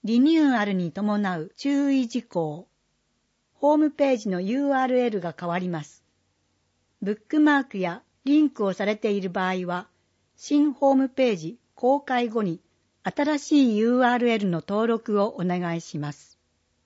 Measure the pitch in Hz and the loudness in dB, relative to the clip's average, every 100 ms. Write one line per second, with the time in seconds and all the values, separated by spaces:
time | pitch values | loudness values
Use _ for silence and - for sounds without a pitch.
0 | 202 233 277 320 294 240 202 190 175 190 | 0 2 4 4 2 2 0 -2 -4 -4
1 | 208 208 202 180 156 _ 277 277 285 269 | -2 -2 -2 -4 -8 _ -2 0 2 0
2 | 240 240 226 180 156 151 190 _ _ _ | 0 -6 -6 -6 -4 -8 -16 _ _ _
3 | _ _ _ _ _ _ 285 302 302 285 | _ _ _ _ _ _ 2 4 2 2
4 | 277 254 208 185 190 254 285 269 254 254 | 0 2 0 -4 -2 -2 0 0 2 0
5 | 247 214 170 160 175 175 180 165 147 _ | 0 -2 -6 -8 -6 -4 -4 -6 -10 _
6 | _ _ _ _ _ _ _ _ _ _ | _ _ _ _ _ _ _ _ _ _
7 | 196 214 _ 311 302 285 269 202 180 170 | -8 -8 _ 2 4 4 0 -4 -6 -6
8 | _ _ - 294 302 - 202 185 202 214 | _ _ 0 2 2 0 -4 -2 -2 -2
9 | 220 202 185 190 185 185 180 180 180 _ | -2 -2 -2 -2 -2 -2 -4 -6 -8 _
10 | _ _ _ _ - 294 302 262 277 269 | _ _ _ _ -2 2 2 2 2 4
11 | 269 262 254 190 156 233 _ _ 247 277 | 2 0 0 0 -6 -14 _ _ 0 0
12 | 277 254 240 226 202 160 _ _ _ _ | 0 -2 -2 -2 -2 -4 _ _ _ _
13 | - - 285 294 - 294 262 208 226 247 | -8 -2 -2 -2 2 4 4 4 2 4
14 | 247 240 240 226 202 170 - 202 226 226 | 2 2 2 0 0 -2 -2 -2 0 -2
15 | 226 208 202 - 180 180 175 170 - 156 | 0 0 0 -2 -4 -2 -4 -6 -8 -8
16 | 147 147 _ _ _ _ _ _ | -8 -12 _ _ _ _ _ _